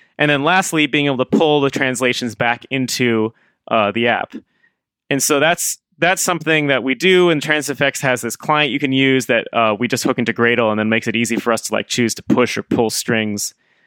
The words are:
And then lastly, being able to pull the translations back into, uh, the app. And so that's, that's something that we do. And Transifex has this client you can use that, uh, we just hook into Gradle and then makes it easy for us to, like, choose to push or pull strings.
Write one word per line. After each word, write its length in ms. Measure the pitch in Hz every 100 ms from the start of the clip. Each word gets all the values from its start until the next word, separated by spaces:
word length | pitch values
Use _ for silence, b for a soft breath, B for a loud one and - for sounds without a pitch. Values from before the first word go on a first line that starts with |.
| b b
And 120 | 147
then 140 | 143
lastly, 440 | 147 185 190 160 147
being 180 | 147 143
able 120 | 127
to 80 | 131
pull 360 | - 160 151
the 80 | 139
translations 640 | - 135 127 127 123 123 104
back 300 | 120 120 -
into, 640 | 135 127 - 123 113 110 - _ _ -
uh, 220 | 113 104
the 160 | 104 117
app. 260 | 107 - - - _ _ _ _ _ _
And 120 | 139
so 180 | - 147
that's, 380 | 156 175 - - _ _
that's 220 | 165 185
something 460 | - 170 156 156 147
that 160 | 135
we 120 | 123 127
do. 340 | 175 185 175
And 120 | 156
Transifex 600 | 147 151 139 127 139 -
has 200 | 139 123
this 140 | 120 -
client 360 | - 151 147
you 80 | 131
can 120 | 139
use 360 | 135 135 131 120
that, 200 | 120 -
uh, 220 | - 113 104
we 80 | 120
just 160 | 127
hook 140 | - 127
into 140 | 117
Gradle 380 | 113 117 120 113
and 80 | 107
then 100 | 107
makes 180 | 113 117
it 80 | 110
easy 220 | 117 113
for 160 | 120
us 80 | 113
to, 120 | -
like, 140 | 107 110
choose 280 | - 117 -
to 80 |
push 340 | - - 120 -
or 60 |
pull 260 | - - 113
strings. 640 | - - 113 107 104 - - _ _